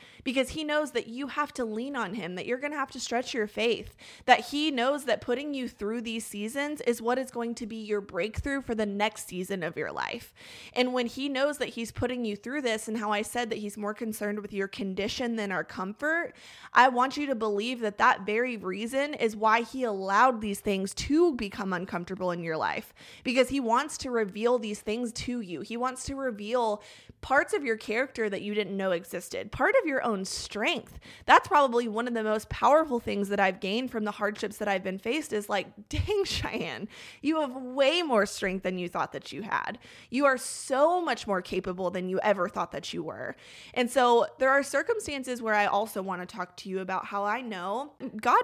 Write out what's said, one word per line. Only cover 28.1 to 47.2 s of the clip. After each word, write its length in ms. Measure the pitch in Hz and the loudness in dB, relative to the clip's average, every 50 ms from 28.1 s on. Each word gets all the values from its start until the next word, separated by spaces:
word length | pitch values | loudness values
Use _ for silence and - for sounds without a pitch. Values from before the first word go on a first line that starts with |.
| - 247 220 208 | -2 -2 -2 -2
that 120 | 202 - | -2 -4
you 120 | 196 208 208 | -4 -2 -2
didn't 240 | 208 208 - 196 | -2 -2 -2 -2
know 140 | 196 190 190 | -2 0 2
existed, 600 | 180 170 190 - - 180 - - - 92 202 214 | 0 0 -2 -6 -8 -8 -8 -8 -8 -8 -8 -6
part 220 | - - 269 370 480 539 | 0 2 4 4 6 4
of 60 | 403 | 4
your 160 | 311 269 - - | 2 0 0 0
own 200 | 240 214 190 190 | 0 0 0 -2
strength. 760 | - - - - - - 202 226 320 349 233 - - - - - - - - - | -4 -6 -8 -8 -6 -4 -2 0 0 0 -2 -4 -10 -16 -20 -18 -18 -20 -2 6
That's 220 | - 285 480 - | 8 8 8 8
probably 400 | - - 294 277 262 233 240 247 | 6 6 6 6 6 4 2 0
one 200 | 226 208 220 240 | 0 -2 -2 -2
of 60 | 247 240 | 0 -2
the 100 | 226 214 | 0 2
most 260 | 214 214 220 - - | 2 0 0 -2 -6
powerful 500 | - - - 233 285 320 311 - 247 233 | -2 2 6 6 8 6 6 4 0 -2
things 300 | - 226 202 202 202 196 | -2 -2 -2 -2 0 0
that 100 | 202 202 | 2 4
I've 200 | 196 190 185 - | 4 4 2 0
gained 320 | - 185 202 240 262 247 | -2 -2 -2 -2 -2 -2
from 120 | - 226 214 | -4 -4 -2
the 80 | 208 | -4
hardships 460 | - - 208 208 208 - - 202 208 | -2 -2 -2 -2 -2 -4 -6 -6 -6
that 100 | - 214 | -4 -2
I've 160 | 202 196 190 196 | 0 0 0 -2
been 160 | 190 185 196 | -4 -6 -4
faced 340 | - 226 262 320 294 - 220 | -2 -2 -2 -2 -2 -2 -4
is 160 | 214 208 - | -4 -2 0
like, 180 | 208 196 185 - - 208 | -2 -2 -2 -4 -10 -18
<laughs> 100 | 202 - | -10 -4
"Dang, 360 | - - - - 427 403 392 | -2 -2 0 2 2 0 0
Cheyenne, 640 | - - - - - - - - - 123 - 202 220 - - - - - - | 0 -2 -4 -4 -4 -4 -4 -4 -4 -6 -8 -8 -10 -12 -16 -18 -18 -14 -4
you 180 | - 285 320 320 | -2 0 2 2
have 160 | 302 262 247 | 0 -2 -4
way 460 | 277 254 247 254 277 277 269 330 349 | -8 -10 -2 2 4 6 6 6 4
more 240 | 349 294 247 208 196 | 2 4 4 4 4
strength 380 | - - - - 190 185 190 - | 2 0 -4 -4 -2 -2 -2 -2
than 140 | 185 185 | -2 -2
you 120 | 180 180 170 | -2 -4 -4
thought 240 | - 175 143 - - | -2 -2 -2 -2 -4
that 180 | 139 - - | -8 -10 -10
you 100 | - 143 | -10 -10
had. 380 | 220 - - - - - 226 - - - - - - - | -4 -2 -2 -2 -2 -4 -8 -10 -14 -20 -20 -20 -12 -6
You 160 | 226 254 285 | 0 2 4
are 120 | 277 262 | 4 4
so 640 | 247 - - - - - - 262 262 294 330 359 359 | 2 -2 -8 -10 -10 -4 0 4 6 6 6 6 4
much 240 | 339 302 240 - - | 2 0 -2 -2 -2
more 160 | 214 196 180 | -2 -2 -2
capable 480 | 185 - 202 185 196 190 180 180 190 175 | -2 -2 -4 -2 -2 -2 -4 -2 -2 -2
than 200 | 175 185 185 185 | -2 -2 -2 -2
you 100 | 185 185 | -2 2
ever 280 | - 214 202 196 175 202 | 4 4 4 4 2 -2
thought 240 | - 196 175 - - | -2 -4 -4 -4 -6
that 200 | 151 165 - - | -8 -8 -6 -8
you 100 | 170 156 | -6 -6
were." 320 | 156 - 110 127 - - - - - - - - - - | -8 -8 -8 -10 -10 -10 -14 -18 -20 -20 -20 -20 -6 -2
And 160 | - 247 233 | 0 0 2
so 380 | - 269 247 247 240 233 202 - - | 4 6 6 8 8 6 6 4 2
there 140 | - 262 262 | 2 4 6
are 120 | 269 277 269 | 6 4 4
circumstances 800 | - - 277 330 - 466 440 - - 294 269 254 254 254 240 | 2 0 0 0 0 0 -2 -2 -4 -6 -6 -6 -6 -6 -4
where 140 | 247 220 214 | 0 2 4
I 100 | 208 208 | 4 4
also 360 | 190 - 202 220 220 - 202 | 4 4 2 0 0 -4 -6
want 200 | 190 190 185 175 | -4 -4 -6 -6
to 140 | 180 175 - | -8 -8 -8
talk 220 | 185 180 - - | -8 -8 -8 -10
to 120 | - - 196 | -14 -10 -6
you 100 | 185 185 | -6 -6
about 260 | 190 185 190 180 - | -4 -4 -4 -4 -4
how 180 | 208 208 202 | -4 -4 -2